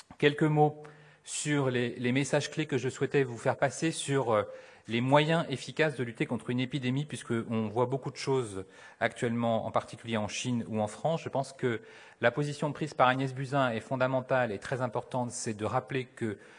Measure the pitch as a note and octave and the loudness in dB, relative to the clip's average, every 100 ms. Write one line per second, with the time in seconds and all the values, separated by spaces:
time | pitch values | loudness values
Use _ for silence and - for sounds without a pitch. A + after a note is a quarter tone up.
0 | - - D3 C#3+ D#3 D3+ D3+ - - - | -18 2 4 6 2 6 4 4 -16 -20
1 | - - - - D3 D3 C3 B2 A#2+ - | -20 -20 -10 -6 0 2 2 2 -2 -2
2 | B2 C3 C#3 D3 - - D3+ C3 B2+ - | 0 2 2 0 0 -4 -2 0 -2 -2
3 | C3+ C#3+ C3 A#2 C3+ A#2+ C#3 - D#3+ D#3 | 0 2 0 0 -2 2 0 0 -4 -2
4 | - C#3 A#2+ G#2+ G2+ - - - - A#2 | -2 0 4 2 2 -6 -18 -20 -4 -2
5 | C3 C#3+ D3+ E3 D3+ B2+ - B2+ D#3 - | 4 4 6 2 0 -6 -8 0 0 2
6 | A#2+ - D3+ A#2 - B2 B2+ D3 B2+ C3+ | -6 -4 -2 -2 -2 -2 -2 -2 -2 -2
7 | D3 B2 - A#2 - A2 A2 A2 B2 C3+ | -4 -8 -4 -2 0 -2 0 0 0 0
8 | - - C#3+ C3+ A2+ F#2+ F#2 - - - | -6 -8 -2 0 0 -6 -10 -16 -20 -2
9 | A#2 - B2 A#2 A#2 A2 A2 A#2 - - | -2 0 -2 0 0 0 0 -2 -4 -14
10 | A#2 A2+ G2+ - B2+ A#2+ G2 G#2+ G#2 - | -4 -4 -2 -4 -4 -4 -2 -2 -2 -2
11 | D3+ E3 A#2 C3+ C3+ - B2+ A2+ - - | -2 -2 -2 -4 -6 -4 -2 -2 -8 -20
12 | - - A#2 C3 D3 C#3 D3+ - D3+ - | -20 2 2 4 -4 -2 -4 -2 -6 4
13 | B2+ C3 C3+ B2+ C3 C#3 B2+ A2+ - C3 | 6 6 0 -4 -2 2 2 0 -4 0
14 | B2+ C3 B2 C3 A#2+ G2 - B2 B2 A#2+ | 2 2 2 2 2 -2 -4 -2 -2 -4
15 | - B2+ A#2+ - B2 G#2 G#2+ B2+ - C3 | -4 -4 -4 -4 -6 -2 0 -2 -2 -6
16 | B2 - A2+ G2 - | -6 -4 -4 -4 -12